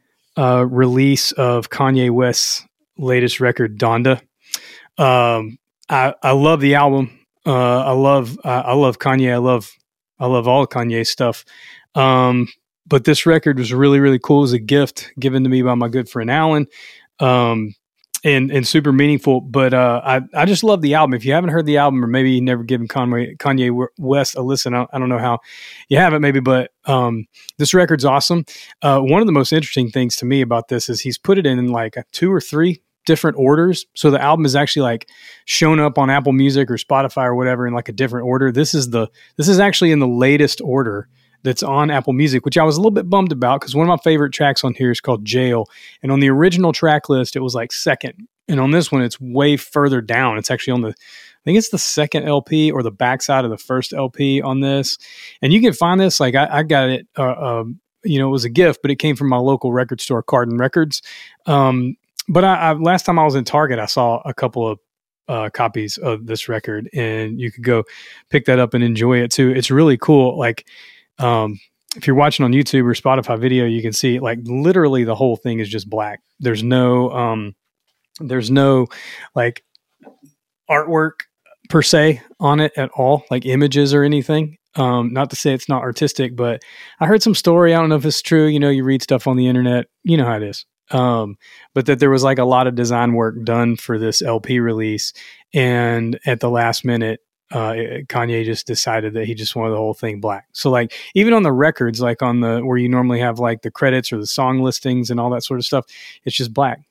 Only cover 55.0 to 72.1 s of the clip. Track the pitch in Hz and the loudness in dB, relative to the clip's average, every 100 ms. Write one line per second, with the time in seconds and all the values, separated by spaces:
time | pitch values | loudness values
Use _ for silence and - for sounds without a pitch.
55 | - - - - 135 214 233 - 170 185 | -14 -20 -20 -4 2 4 4 2 2 2
56 | 190 - 131 135 151 151 156 143 131 127 | 2 2 0 2 0 0 2 2 2 -2
57 | - - 131 123 120 117 113 156 _ _ | -6 -4 -4 -4 -4 -6 -6 -12 _ _
58 | 214 139 135 135 117 131 175 - 139 143 | -4 0 0 -2 0 2 2 2 -4 -2
59 | 156 131 139 123 131 135 127 123 123 120 | -2 -2 0 0 0 0 0 -2 -4 -6
60 | - 120 - 131 120 120 131 170 156 - | -4 -4 0 0 0 0 0 0 -2 -4
61 | - - - _ - 143 135 127 123 - | -12 -20 -20 _ 0 2 2 0 -4 -8
62 | _ - - 175 190 170 165 156 165 180 | _ -12 -2 2 2 2 0 0 2 0
63 | - 170 156 135 117 147 151 117 104 139 | 2 2 2 2 0 0 0 -2 -2 0
64 | 120 117 147 - 123 127 113 104 _ _ | 0 -2 -6 -6 -4 -2 -4 -6 _ _
65 | _ _ - 117 107 - 113 110 107 - | _ _ -10 -8 -6 -4 -4 -4 -8 -6
66 | 127 107 113 110 - 110 - 107 117 131 | -6 -6 -6 -8 -6 -8 -6 -10 -8 -6
67 | 113 110 110 117 120 123 120 117 - - | -6 -4 -6 -8 -8 -6 -2 0 -2 -10
68 | - - _ 147 - 127 123 123 120 113 | -20 -20 _ -2 2 2 2 0 0 0
69 | 120 123 120 - 127 131 123 135 160 127 | 2 2 0 2 2 2 0 4 4 4
70 | - 147 127 151 120 113 - - - - | 4 4 4 0 -4 -4 -12 -20 -20 -20
71 | _ - 123 113 107 98 _ _ - - | _ -4 0 0 -2 -6 _ _ -16 -6
72 | 143 | 0